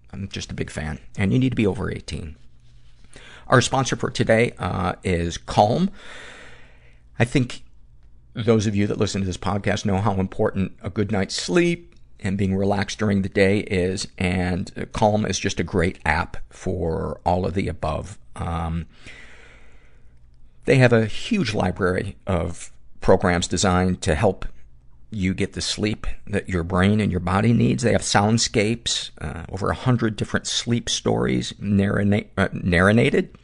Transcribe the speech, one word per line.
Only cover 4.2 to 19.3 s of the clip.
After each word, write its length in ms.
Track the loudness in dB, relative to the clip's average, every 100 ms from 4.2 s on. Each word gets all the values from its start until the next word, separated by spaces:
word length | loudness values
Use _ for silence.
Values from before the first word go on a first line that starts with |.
| 4 4 4 0
uh, 360 | -4 -2 -2 -2 -2
is 320 | 0 -2 -6
Calm. 520 | -4 2 4 4 0 -4 -16 -16 -18 -18 -20 -20 -20 -20 -20 -20 -14 -2
I 60 |
think 400 | 0 0 -2 -6 -16 -20 -20 -20 -20 -20 -16
those 340 | -6 2 4 4
of 80 | 0
you 120 | 0
that 100 | 0
listen 240 | -2 -2
to 40 | -4
this 120 | -4
podcast 480 | -2 -2 -2 -2 0
know 160 | 0
how 140 | 0 0
important 580 | -2 0 0 0 -4 -4
a 60 | -8
good 240 | -2 -2
night's 220 | 0 -2 -4
sleep 600 | 0 2 2 0 -6 -20 -20 -8
and 180 | -4 0
being 200 | 0 2
relaxed 420 | 2 0 -2 -2
during 220 | 0 2
the 80 | 0
day 300 | 4 4 4
is, 460 | 0 0 0 -2 -8 -4
and, 520 | -2 0 0 -2 -4 -8
uh, 80 | -8
Calm 340 | 0 2 2 0
is 140 | -2
just 220 | -4 -4
a 20 |
great 340 | -2 0 0 -2
app 320 | -2 -2 -2 -6 -10
for 720 | -8 -6 -2 -2 -2 -4 -4 0
all 200 | 0 0
of 80 |
the 160 | -2 -2
above. 500 | -4 -4 -4 -8 -14 -14 -8
Um, 500 | -4 -4 -2 -4 -6 -14 -20 -18 -18